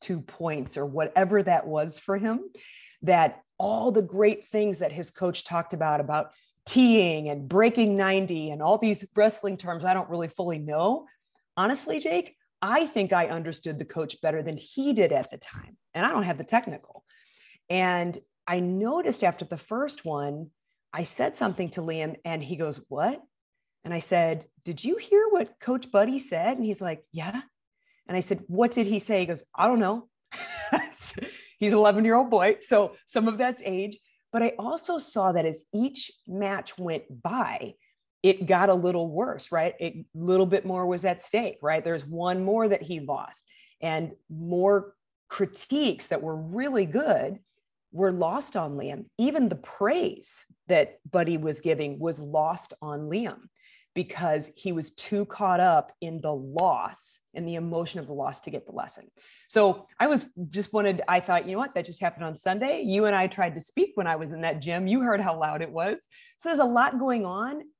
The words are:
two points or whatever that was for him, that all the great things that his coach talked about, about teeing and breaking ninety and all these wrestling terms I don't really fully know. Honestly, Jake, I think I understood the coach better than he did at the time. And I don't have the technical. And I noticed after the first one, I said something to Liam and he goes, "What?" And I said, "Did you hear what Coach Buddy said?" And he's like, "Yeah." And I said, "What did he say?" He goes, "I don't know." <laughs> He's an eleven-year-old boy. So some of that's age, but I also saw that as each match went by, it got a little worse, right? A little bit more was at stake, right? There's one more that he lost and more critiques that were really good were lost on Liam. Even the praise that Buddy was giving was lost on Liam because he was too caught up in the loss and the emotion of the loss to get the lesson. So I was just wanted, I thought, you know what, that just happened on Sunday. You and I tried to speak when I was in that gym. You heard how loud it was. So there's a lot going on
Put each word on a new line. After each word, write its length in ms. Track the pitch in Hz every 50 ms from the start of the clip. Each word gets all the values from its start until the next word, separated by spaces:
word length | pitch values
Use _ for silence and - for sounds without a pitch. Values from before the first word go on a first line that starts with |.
two 180 | - - 185 160
points 560 | 131 - - - 165 165 156 147 123 - -
or 100 | 147 143
whatever 560 | 143 135 160 156 156 - 185 196 180 214 202
that 240 | 180 185 175 160 -
was 340 | 160 156 151 156 165 - -
for 180 | - - 196
him, 240 | 196 208 220 226 269 392 - - - - - - - - - _ -
that 400 | - 180 180 170 160 156 - - _ _ _
all 340 | - - 202 220 220 220 247
the 100 | 208 220
great 460 | 190 160 185 196 214 208 214 208 - _
things 300 | - 214 208 208 190 156
that 120 | 175 147
his 180 | 151 170 165 -
coach 360 | - - 190 180 170 - -
talked 280 | - 175 170 170 - 175
about, 280 | 156 160 156 151 147
about 300 | 143 135 151 151 151 - _ _ _ _ _ _ -
teeing 640 | - - 254 254 233 226 220 185 175 160 156 151 151
and 180 | 147 143 139
breaking 480 | 135 170 196 220 240 226 247 226 208 196
ninety 540 | 196 190 190 190 190 190 170 175 160 156 156
and 100 | 147 147
all 160 | 151 165 214
these 280 | 214 233 220 202 - 196 - -
wrestling 400 | 208 208 220 214 - - 202 190
terms 300 | - - 175 170 160 156
I 80 | 185 185
don't 160 | 190 - -
really 180 | 175 170 165
fully 300 | 156 - - 180 175 165 151
know. 460 | 147 151 151 156 170 208 262 320 - - _ _ _ _ _ _ _ _ -
Honestly, 460 | - 190 214 285 277 - 311 320 302
Jake, 340 | - 320 339 359 349 - _ _ _ _ _ -
I 260 | 185 196 240 302 330
think 260 | - - 226 196 - 190
I 140 | 175 170
understood 520 | - 165 165 160 165 156 - - 165 156 147
the 60 | 156
coach 340 | - - 165 156 - - -
better 220 | - 156 151 160 143
than 140 | 160 156
he 340 | 139 - - - 269 269 285
did 220 | 254 214 185 160 156
at 180 | 131 - -
the 60 | -
time. 400 | - - - - - - - - _ _ _ -
And 120 | 160 202
I 40 | 269
don't 140 | 339 220 196
have 140 | 175 160
the 60 | 139 135
technical. 640 | - 226 240 254 196 151 151 - - - - _ _ _ _ _ _ _ _ _ _ _ _ _ -
And 500 | 180 185 185 180 180 175 175 175 170 - - _ _ _ -
I 120 | - 175 180
noticed 640 | 180 180 185 190 214 233 302 349 349 - 226 - 196
after 220 | 175 170 - 170
the 120 | - 170
first 460 | 151 - - 220 240 285 285 - - -
one, 440 | 165 151 143 143 143 147 151 165 151 _ _ _ _ _ _ _ _ -
I 100 | 156 170
said 320 | - - - 123 - -
something 340 | - 240 202 180 - 180 165
to 100 | - 185
Liam 340 | 160 165 160 160 156 156 - - -
and 180 | 170 165 156
he 140 | 143 131 180
goes, 240 | 147 165 151 143 - -
"What?" 340 | - - 139 165 220 285 - - _ _ _ _ _ _ _ _ _ _ _ -
And 100 | 165 170
I 60 | 165
said, 480 | 156 - 185 175 165 165 160 156 - _ _ _ -
"Did 200 | 175 165 - -
you 120 | 262 381
hear 320 | 453 - - 403 403 440 440
what 300 | 415 349 - - - _
Coach 320 | - 240 254 254 254 -
Buddy 280 | - 196 214 240 262 269
said?" 360 | - - 175 165 175 226 262
And 100 | 254 226
he's 160 | 214 196 -
like, 220 | 190 175 160 156 - _
"Yeah." 300 | - 165 156 190 208 262 277 _ _ _ _ _ _ _ _ _ _ _ _
And 80 | - 175
I 60 | 185
said, 220 | 180 - 196 180 -
"What 240 | - 175 196 240 240
did 160 | 240 254 220
he 120 | 196 214 196
say?" 200 | - - 214 190
He 60 | 180
goes, 180 | 170 170 139 - _ -
"I 140 | - 185
don't 120 | 226 247 226
know." 280 | 208 185 214 240 - _ _ _ _ -
<laughs> 480 | - - - - 719 659 622 - - - - - - - - - - - - - - - - - _ -
He's 120 | 208 202
an 60 | 202
eleven-year-old 520 | 208 214 208 196 208 220 226 226 240 262 247
boy. 280 | 226 196 180 208 202 -
So 340 | - - 240 208 202 165 - - _
some 220 | - - 233 220
of 100 | 226 220
that's 240 | 208 254 254 247 254 -
age, 320 | 196 185 185 196 208 208 - _ _ _ _ _ _
but 100 | - 233 233
I 100 | 233 - -
also 380 | 208 247 311 330 - - 349
saw 340 | 302 - - - 220 190 190
that 140 | 175 175 160
as 180 | 160 151 156 - _ -
each 380 | 208 240 277 262 - - - - _ _
match 500 | - 180 196 202 196 196 190 - - -
went 260 | - 180 170 160 147 - - 135 117
by, 520 | - 170 220 254 214 117 110 - 127 104 - _ _ _ _ _ _ _ _ _ -
it 220 | 190 190 190 190
got 240 | 151 185 175 190 196
a 40 | 185
little 360 | 180 175 180 175 175 170 165
worse, 420 | 151 175 156 - - 139 - -
right? 220 | 170 165 160 175 - -
A 240 | 170 165 113 160 - _ -
little 320 | 160 170 180 185 190 190
bit 200 | 175 196 185 -
more 200 | 185 185 180 180
was 200 | 180 180 175 175
at 160 | 185 175 180
stake, 360 | - - - 226 233 180 - -
right? 220 | 143 151 160 160 143
There's 220 | 165 165 156 139
one 380 | 147 165 170 175 180 180 185 190
more 240 | 196 214 226 226
that 140 | 208 196 - -
he 160 | 156 175 156
lost 460 | 143 135 139 - - - - - _ _ _ _ _ _ _ -
and 300 | - 165 160 156 165 156 - - _ -
more 640 | 160 160 170 170 175 180 185 202 202 196 196 202 - _ _ _ _ _ _ -
critiques 800 | - - 196 185 - - - - 254 294 294 233 - - -
that 140 | - 170 147
were 140 | 147 160 156
really 500 | 156 160 160 180 233 269 294 262 220 190
good 540 | 156 147 247 302 277 180 - 131 - 196 - _ _ _ _ _ _ _ _ _ _
were 200 | - 165 196 190
lost 460 | 180 175 165 165 196 285 277 - -
on 180 | 202 160 147 143
Liam. 300 | 139 135 135 143 - - - _
Even 300 | - 233 285 294 311 254
the 80 | 196 175
praise 880 | 139 - - - - 196 226 302 359 - - - - - - - - - _ _ _ _
that 320 | - 185 156 139 - - - - 143
Buddy 280 | - 180 170 165 170
was 240 | 156 151 156 147 151
giving 360 | - 165 160 156 151 143 139 139
was 200 | 160 170 160 151
lost 540 | 147 143 151 156 151 160 180 175 - - - -
on 280 | 156 151 147 147 151 151
Liam 280 | 165 214 240 175 - - - - _ _ _ _ _ _ _ _ -
because 580 | 175 - - - 156 175 165 156 156 - - -
he 180 | - - 190 175
was 180 | 165 151 -
too 320 | - - - - 214 202 202
caught 360 | - - - 208 185 180 175
up 320 | 180 180 165 156 - - - -
in 180 | 175 165 165 160
the 140 | 156 151 151
loss 840 | 135 135 135 139 160 185 180 143 113 92 - - - - - - _ _ _ -
and 140 | - 170
the 80 | 170 170
emotion 460 | 165 170 165 165 165 170 - - 175
of 60 | 143
the 60 | 135 147
loss 280 | 135 135 139 139 -
to 80 | - 160
get 160 | 143 131 -
the 80 | - -
lesson. 320 | - - - - - - _ _ _ _ - - _ _
So 400 | - - 220 208 196 185 190 - _ _
I 100 | - 240
was 180 | 302 294 233 - - - 175 180 147
just 240 | 156 202 196 - -
wanted, 280 | 214 202 202 185 170 -
I 140 | - 180 180
thought, 240 | 175 - 180 170 -
you 80 | 180 185
know 60 | 214
what, 140 | 269 269 -
that 100 | 180 160
just 160 | 170 175 -
happened 240 | 196 170 170 - 170
on 100 | 160 160
Sunday. 460 | - - 185 190 208 254 277 320 320
You 240 | 277 202 190 202 214
and 100 | 208 202
I 120 | 190 185
tried 260 | 185 - 202 180 170 143
to 80 | 165
speak 300 | - - - - 381 415 -
when 120 | 208 180
I 100 | 165 160
was 160 | 156 160 143 165
in 80 | 160
that 180 | 165 165 156 156
gym. 280 | 135 175 170 180 185
You 120 | 185 226 262
heard 220 | 247 240 208 202
how 180 | 196 170 160 160
loud 220 | 156 151 156 156
it 100 | 165 151
was. 320 | 160 165 170 202 240 349 - _ _ - - _ _
So 120 | - - 339
there's 100 | 330 285
a 60 | 285
lot 340 | 240 240 240 254 277 262 240
going 260 | 269 262 247 226 196
on 360 | 180 180 196 226 262 294 302 - - _